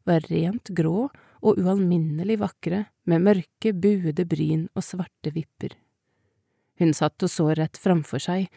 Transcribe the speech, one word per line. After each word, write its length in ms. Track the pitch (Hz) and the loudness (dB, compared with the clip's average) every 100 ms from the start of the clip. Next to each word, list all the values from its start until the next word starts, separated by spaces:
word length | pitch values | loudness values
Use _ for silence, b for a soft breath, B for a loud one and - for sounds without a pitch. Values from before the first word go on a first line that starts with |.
var 220 | - 165 - | 0 0 2
rent 380 | 165 165 233 - | -2 -2 -4 -4
grå 400 | 180 160 185 277 - b b | -2 0 0 -2 -6 b b
og 160 | 175 196 | 2 2
ualminnelig 840 | 180 196 185 175 160 151 190 220 | 2 2 2 2 0 -2 -2 -2
vakre, 460 | 202 - 160 185 208 _ | -2 -6 -6 -4 -6 _
med 180 | - 165 | 0 2
mørke, 500 | 190 196 - - 220 | 4 2 0 -4 -4
buede 520 | 185 196 202 165 151 175 | 0 2 2 0 -2 -2
bryn 400 | 156 156 160 170 | -2 0 -2 -2
og 80 | - | -6
svarte 480 | - 180 170 _ 151 | -6 -6 -8 _ -8
vipper. 460 | 156 - - 131 - _ _ _ _ _ _ _ _ _ - | -6 -8 -10 -12 -12 _ _ _ _ _ _ _ _ _ 0
Hun 120 | 165 | 0
satt 280 | 151 151 - | 2 0 0
og 80 | 185 | -2
så 220 | - 156 | 0 0
rett 240 | 156 156 - | 0 -2 -2
framfor 420 | 202 175 147 127 | 0 2 0 -6
seg, 280 | - 180 190 | -4 -4 -4